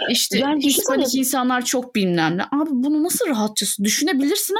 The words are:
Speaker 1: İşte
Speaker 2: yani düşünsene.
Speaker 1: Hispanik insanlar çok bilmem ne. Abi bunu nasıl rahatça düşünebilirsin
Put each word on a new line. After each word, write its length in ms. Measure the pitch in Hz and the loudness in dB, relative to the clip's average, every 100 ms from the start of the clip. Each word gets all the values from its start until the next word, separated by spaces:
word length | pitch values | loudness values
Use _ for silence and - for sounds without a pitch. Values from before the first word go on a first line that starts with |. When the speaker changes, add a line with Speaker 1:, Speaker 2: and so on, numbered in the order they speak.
| - | -2
Speaker 1:
İşte 280 | 240 - 214 | -2 0 0
Speaker 2:
yani 220 | 269 302 | 0 0
düşünsene. 180 | 277 269 - 523 | 2 0 0 0
Speaker 1:
Hispanik 120 | 262 | 0
insanlar 500 | 254 254 277 247 254 | 0 0 0 0 0
çok 300 | 247 254 247 | 0 -2 -2
bilmem 440 | 220 190 170 160 175 | 0 0 2 2 0
ne. 40 | |
Abi 280 | - 285 320 | -2 0 0
bunu 320 | 254 269 302 | 0 0 2
nasıl 220 | 320 - 427 | 0 0 0
rahatça 380 | 226 214 - 202 - | 0 0 -2 -4 -2
düşünebilirsin 720 | 208 - 285 269 277 392 - 403 | 0 0 0 2 2 0 -2 0